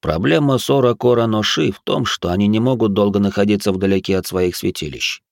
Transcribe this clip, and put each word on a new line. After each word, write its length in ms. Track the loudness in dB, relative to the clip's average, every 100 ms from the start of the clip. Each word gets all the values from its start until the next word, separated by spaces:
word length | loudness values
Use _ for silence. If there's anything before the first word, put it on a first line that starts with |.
Проблема 560 | -2 -2 2 2 2 0
Сора 380 | 2 2 2 2
Кора 320 | 2 2 2
Ноши 440 | 0 -2 -2 -2
в 100 | -4
том, 240 | -6 -4 -4
что 220 | -4 -4
они 180 | 0 2
не 120 | 2
могут 340 | 0 0 0
долго 260 | 2 2 2
находиться 520 | 0 2 0 2 0
вдалеке 460 | 0 0 0 0 -2
от 80 | -2
своих 300 | -2 -2 -2
святилищ. 680 | -6 -6 -10 -8 -8 -8 _